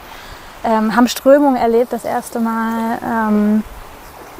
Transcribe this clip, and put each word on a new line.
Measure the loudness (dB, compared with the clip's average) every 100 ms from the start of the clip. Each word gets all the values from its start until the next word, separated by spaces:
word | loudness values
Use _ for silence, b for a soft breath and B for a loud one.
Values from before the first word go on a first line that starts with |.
| B B B B B B
ähm, | 0 2 2 2
haben | 2
Strömung | 2 4 6 4 2
erlebt | 2 2 0
das | -4 -4
erste | -6 -6 -4
Mal, | -2 -2 -4 -4 -4 -4
ähm, | -4 -2 0 2 2 0 -2 -14 -20 -20 -20 -20 -20